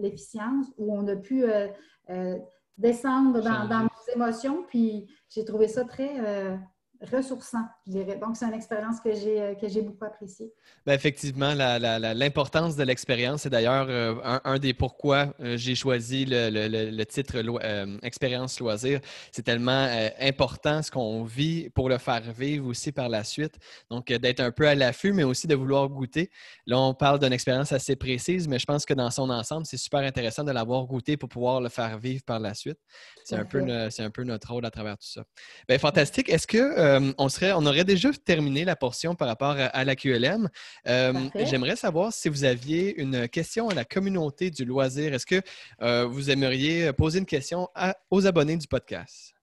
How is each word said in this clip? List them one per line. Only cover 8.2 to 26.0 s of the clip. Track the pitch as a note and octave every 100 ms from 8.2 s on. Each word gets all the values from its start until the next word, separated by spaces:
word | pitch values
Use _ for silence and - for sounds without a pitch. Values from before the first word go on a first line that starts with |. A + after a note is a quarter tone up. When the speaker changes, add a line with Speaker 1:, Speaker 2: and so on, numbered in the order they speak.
| A3 A3+
Speaker 1:
c'est | A#3
une |
expérience | A3 - G#3+ A3 A#3
que | A3+
j'ai, | G#3 G#3 G#3+
euh, | G3+ G3
que | G#3+
j'ai | G3+
beaucoup | G3+ -
appréciée. | G#3+ - G3 - A3+ - _ _ -
Speaker 2:
Ben, |
effectivement, | C#3 D3+ C3+ D3 C3 C#3
la, | D3 C3 A#2+
la, | A#2 A2+
la, | A2
l'importance | A2+ C#3+ D3+ C#3+ D#3+ E3 D3
de |
l'expérience, | C3 B2+ - A#2+ B2 D3
c'est | C#3+
d'ailleurs, | B2 A2+ C3+ C3
euh, | B2 A#2 A2+
un, | C3+ C3
un | C3 C3+
des | C3+
pourquoi, | B2 B2+ - C#3+ C#3 C#3+ -
euh, | A#2+ A#2+
j'ai | B2
choisi | B2 C3+ B2 A#2 C3+
le, | C3+ A#2+ A#2
le, | G#2+ G#2+
le, | A2 A2 A2
le |
titre | G#2+ - C3+ A#2+
lo-, | A2+ A#2+
euh, | A2 G#2 G2 G2+
expérience | A#2+ - C3 B2 B2+ -
loisir. | A#2+ G#2+ B2+ C#3 - - -
C'est | -
tellement, | A#2 A#2 B2 C3+ C3+
euh, | A#2 A2 -
important | C3+ C#3 C3 - D3+ D3+
ce | D#3
qu'on | C3+ A2 A2
vit | A2+ A#2 D#3 E3 C3+
pour | - C3
le | B2
faire | - A#2+ A2+
vivre | A2+ C#3 D3 C3
aussi | A#2+ D#3
par | C#3+ B2
la | A2
suite. | A2+ - D#3 - - - _
Donc, | A#2 -
euh, | A#2+
d'être | B2 B2
un | B2
peu | - D3+
à | C#3+
l'affût, | B2+ B2 G3
mais | G3
aussi | C3+ B2+ E3
de | C#3+
vouloir | C3 C#3 C#3
goûter. | C#3